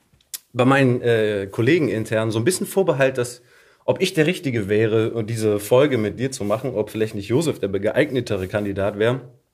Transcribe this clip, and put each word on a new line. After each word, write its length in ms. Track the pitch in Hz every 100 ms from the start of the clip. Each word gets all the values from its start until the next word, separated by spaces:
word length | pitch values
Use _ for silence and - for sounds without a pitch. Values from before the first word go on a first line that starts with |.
| _ _ _ - _
bei 100 | 120 127
meinen, 360 | 139 131 120
äh, 460 | 120 113 107 104 98
Kollegen 380 | - 117 175 127
intern 420 | 107 107 110 113
so 60 | 107
ein 40 | 151
bisschen 220 | - 208
Vorbehalt, 500 | 196 170 139 135 131
dass, 240 | 117 - _ _ _ _ -
ob 160 | -
ich 120 | 185
der 120 | 160 151
Richtige 420 | 180 - 117 98
wäre, 540 | 104 113 113 110 117
diese 360 | 107 110 110 104
Folge 380 | - 127 147 123
mit 220 | 104 95
dir 120 | 131
zu 120 | -
machen, 320 | 101 113 131 104
ob 140 | 104
vielleicht 240 | 110 110 107
nicht 120 | 98
Josef 300 | 127 156 -
der 100 | 98
geeignetere 800 | 95 104 - 147 127 123 98 92
Kandidat 520 | 107 104 98 98 101
wäre, 220 | 113 131 - - _